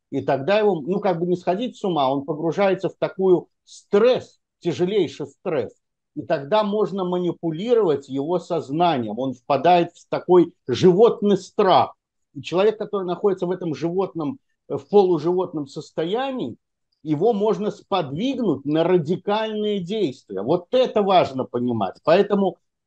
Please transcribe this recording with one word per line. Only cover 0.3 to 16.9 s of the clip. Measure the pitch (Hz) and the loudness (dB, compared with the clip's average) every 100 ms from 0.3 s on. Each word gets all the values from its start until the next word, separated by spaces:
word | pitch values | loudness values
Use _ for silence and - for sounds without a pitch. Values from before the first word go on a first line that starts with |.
| 135 139 208 | -2 0 2
его, | 208 170 | 2 0
ну, | 135 196 | -2 -2
как | 196 170 | -2 -2
бы | 180 | -2
не | 175 | -2
сходить | - 185 247 - | -2 -2 -4 -6
с | |
ума, | 196 160 131 | -4 0 0
он | 143 | -2
погружается | 139 147 165 170 202 185 160 | -4 -6 -4 0 0 0 -4
в | - | -4
такую | 151 - 190 170 - _ | -6 0 2 2 0 _
стресс, | _ - _ 202 240 240 - _ _ _ | _ -20 _ 4 4 2 -4 _ _ _
тяжелейший | 170 127 180 214 151 - 139 | -6 -2 0 0 0 -4 -14
стресс. | _ 190 147 98 - _ _ _ 151 | _ -4 -4 -4 -8 _ _ _ -10
И | |
тогда | - 160 139 214 | -4 -4 0 0
можно | 202 208 185 190 | 0 0 -2 -2
манипулировать | 180 180 175 170 165 156 226 233 185 143 - | -2 -2 -2 -4 -6 -4 0 2 2 0 -4
его | 135 151 180 | -6 -2 -4
сознанием. | 175 165 123 156 175 139 110 110 | -4 -6 -4 0 0 0 -4 -4
Он | 135 | -6
впадает | 123 - 135 165 180 170 | -6 -2 2 4 4 2
в | - _ | -6 _
такой | 147 - 180 160 - - | -4 4 4 4 -2 -6
животный | 120 185 175 226 220 202 190 | 2 4 6 4 4 0 0
страх. | - - 190 143 - - _ _ _ | -2 0 4 4 4 -4 _ _ _
И | 143 | -16
человек, | - 170 214 214 | -4 0 0 0
который | 208 202 180 | -4 -6 -4
находится | 175 208 180 175 | -2 -2 0 -4
в | |
этом | 180 175 | -4 -6
животном, | 127 165 185 185 165 143 - _ _ - | -4 -4 -2 -4 -4 -6 -8 _ _ -10
в | 139 - | -10 2
полуживотном | 202 185 165 165 180 185 156 139 | 4 4 2 0 -2 -2 -6 -10
состоянии, | 160 - - 160 226 269 254 131 - _ _ _ | -12 -10 -6 -4 -4 -4 -6 -8 -10 _ _ _